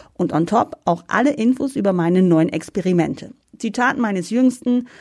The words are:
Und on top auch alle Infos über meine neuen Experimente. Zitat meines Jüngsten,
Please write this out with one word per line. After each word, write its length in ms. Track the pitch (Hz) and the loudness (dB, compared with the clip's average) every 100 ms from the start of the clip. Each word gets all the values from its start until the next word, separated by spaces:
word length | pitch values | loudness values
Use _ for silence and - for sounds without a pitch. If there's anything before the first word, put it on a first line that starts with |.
| - | -16
Und 200 | - 180 | -4 -2
on 120 | 151 170 | 0 2
top 320 | 214 339 - | 0 0 -4
auch 220 | - 170 - | -2 -2 -2
alle 240 | 208 269 | 0 0
Infos 440 | - 226 254 277 269 | 2 0 0 -4 -2
über 180 | 196 | -2
meine 280 | 180 170 185 | 0 2 2
neuen 280 | 185 160 160 | 4 4 2
Experimente. 840 | 160 - 202 180 180 151 143 - - _ - | -4 -6 -4 0 0 0 -6 -12 -20 _ -10
Zitat 400 | 226 226 247 277 | -6 -2 -2 0
meines 320 | 220 190 175 | -2 -2 -2
Jüngsten, 580 | 233 254 247 247 247 247 - | 2 2 0 -2 -2 -2 -14